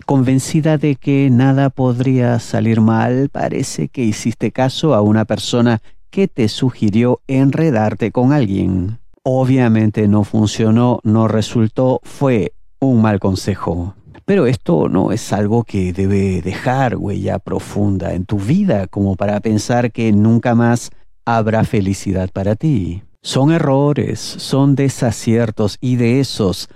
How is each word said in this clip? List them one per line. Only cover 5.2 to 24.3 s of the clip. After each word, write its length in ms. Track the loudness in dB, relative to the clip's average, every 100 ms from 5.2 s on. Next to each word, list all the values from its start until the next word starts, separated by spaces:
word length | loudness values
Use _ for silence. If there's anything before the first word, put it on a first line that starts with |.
| 0
persona 560 | -4 -2 0 2 0 -4 -20 -8
que 180 | -2 -2
te 220 | 0 -2
sugirió 720 | 0 -4 0 0 2 2 0 -2
enredarte 840 | 0 2 2 0 2 0 -2 -4
con 220 | 0 2
alguien. 680 | 2 0 0 0 -2 -4 -8 -14 -8
Obviamente 840 | -2 0 2 2 4 4 2 2 2
no 180 | 2 2
funcionó, 760 | 0 0 0 2 4 2 0
no 240 | 0 2 2
resultó, 760 | 0 -2 0 0 0 0 0
fue 500 | -4 -4 0 0 -2 -8 -20 -4
un 220 | 0 2
mal 180 | 2 2
consejo. 760 | 0 -2 -4 -4 -4 -6 -6 -12 -20 -14 -2
Pero 200 | 0 2
esto 440 | 0 -2 0 0
no 220 | 0 0
es 200 | -2 -4
algo 320 | -2 0 0
que 300 | -2 -4 -4
debe 480 | -2 0 0 0 -2
dejar 560 | -4 -6 -2 0 0 -2
huella 420 | -6 -4 -4 -6
profunda 720 | -4 -8 -6 -2 -2 -2 -4
en 120 | -6 -4
tu 120 | -4
vida 500 | 0 0 2 0 -2
como 280 | -2 -2 0
para 240 | -2 -2
pensar 520 | 0 -2 0 0 0
que 200 | -2 2
nunca 420 | 4 4 2 2
más 380 | 2 2 0 -4 -16 -20 -10 -2
habrá 380 | 0 2 0
felicidad 680 | 0 0 0 -2 -4 -4 -4
para 240 | -4 -2 -2
ti. 480 | 0 0 -2 -6 -12 _
Son 280 | -6 0 2
errores, 680 | 2 2 2 2 0 -2 -6
son 560 | -10